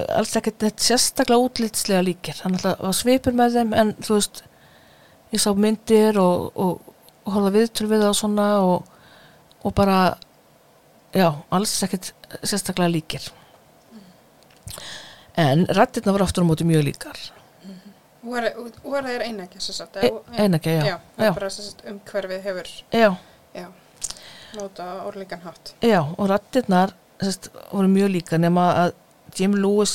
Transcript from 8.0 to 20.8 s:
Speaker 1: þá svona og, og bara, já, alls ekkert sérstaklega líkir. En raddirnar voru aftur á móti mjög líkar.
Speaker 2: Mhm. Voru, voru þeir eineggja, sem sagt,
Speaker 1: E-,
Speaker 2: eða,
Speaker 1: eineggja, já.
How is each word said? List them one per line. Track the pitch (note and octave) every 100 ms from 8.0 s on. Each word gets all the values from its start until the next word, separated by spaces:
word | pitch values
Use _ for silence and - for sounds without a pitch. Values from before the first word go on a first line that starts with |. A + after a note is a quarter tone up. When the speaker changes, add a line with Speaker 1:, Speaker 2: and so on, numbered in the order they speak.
| G#3
Speaker 1:
þá |
svona | G3+ G#3 G#3 G#3 G#3
og, | F#3 F3+ - _ - - - _ _ _
og | G3+ G3+
bara, | G3 F#3+ F3+ - - _ _ _ _ _ _ _ _
já, | F#3+ E3+ D3 -
alls | F3+ G#3+ -
ekkert | G3 F#3 - - - -
sérstaklega | - G3+ - F3+ F3
líkir. | E3 - D3+ - - - _ _ _ _ A3 F#3 _ _ _ _ _ - - - - - - -
En | - C#3+ D3+ F3+
raddirnar | - - A#3 G3+
voru | G3
aftur | F3+ F#3
á | E3+
móti | D#3 E3
mjög | D#3
líkar. | C#3+ - D4 - - - _ _
Speaker 2:
Mhm. | F#3+ F#3 G3+ - _ _
Voru, | A#3+ A#3+ A3 A3+ A#3 -
voru | C4 C#4 C4
þeir | A#3+
eineggja, | A#3 G#3 F3+ F#3+
sem | - F#3
sagt, | E3+ G3
Speaker 1:
E-, | A#3
Speaker 2:
eða, | A3 -
Speaker 1:
eineggja, | A#3 G3+ D#3+ D#3+
já. | D#3+